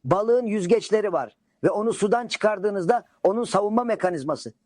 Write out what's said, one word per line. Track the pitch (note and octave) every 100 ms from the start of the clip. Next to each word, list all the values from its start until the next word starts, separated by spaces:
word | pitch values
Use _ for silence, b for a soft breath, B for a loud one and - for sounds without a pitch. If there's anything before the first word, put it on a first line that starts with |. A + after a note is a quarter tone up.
Balığın | C3 F#3 A3 B3 A#3
yüzgeçleri | G#3+ F3 A3+ - G#3+ G3+
var. | E3 A#2 _ _ _
Ve | E3+
onu | G3+ A3+
sudan | - G#3 A#3+ -
çıkardığınızda | - G#3+ G#3 G3+ G3 E3+ A#3+ - _
onun | F3+ A3
savunma | A#3 F#3+ G#3 A3
mekanizması. | A#3+ G#3+ F3+ E3 C3+ C#3 A#2 _